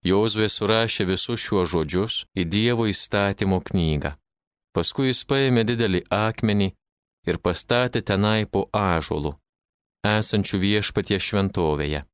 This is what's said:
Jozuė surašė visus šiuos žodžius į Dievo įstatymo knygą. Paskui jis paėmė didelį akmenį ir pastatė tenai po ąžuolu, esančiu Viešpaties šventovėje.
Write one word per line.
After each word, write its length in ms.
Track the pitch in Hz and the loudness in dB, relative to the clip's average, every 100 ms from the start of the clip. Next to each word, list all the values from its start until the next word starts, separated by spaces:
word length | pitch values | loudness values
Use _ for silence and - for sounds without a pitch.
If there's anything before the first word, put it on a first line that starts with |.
| 170 | 2
Jozuė 440 | 135 110 110 107 | 2 2 0 0
surašė 560 | - 104 110 113 - 92 | 0 0 0 0 -2 -2
visus 340 | 92 - 117 | 0 -2 -2
šiuos 300 | - 101 90 | -2 0 2
žodžius 520 | 87 78 85 110 - - - | 0 0 -2 0 -2 -4 -4
į 60 | 85 | -2
Dievo 400 | 101 113 120 113 | 0 2 2 0
įstatymo 760 | 98 - 104 101 98 98 95 | 0 0 0 0 0 0 0
knygą. 500 | - 98 82 76 73 73 _ _ _ _ _ - | 0 -2 0 0 -4 -8 _ _ _ _ _ -2
Paskui 320 | 85 - 135 | -2 0 0
jis 160 | 123 - | 0 0
paėmė 380 | 135 135 123 110 | 0 2 2 2
didelį 380 | 120 113 90 - | 0 2 0 0
akmenį 600 | 101 110 110 110 104 95 - _ _ _ _ - | -2 -2 0 0 2 0 -4 _ _ _ _ -4
ir 120 | 85 | -2
pastatė 600 | 87 87 - 120 127 120 | -2 -2 0 0 2 -2
tenai 440 | - 98 104 110 107 | -2 0 2 2 0
po 240 | 98 98 | -2 -2
ąžuolu, 600 | 110 98 85 80 78 73 73 _ _ _ _ _ _ | 0 0 0 -2 -4 -4 -8 _ _ _ _ _ _
esančiu 560 | 104 107 107 107 98 101 | 0 0 2 0 0 0
Viešpaties 640 | 95 104 101 - 98 98 | 2 0 0 -4 0 -2
šventovėje. 800 | - 104 98 95 82 73 73 73 71 | 0 0 0 0 0 0 -2 -4 -8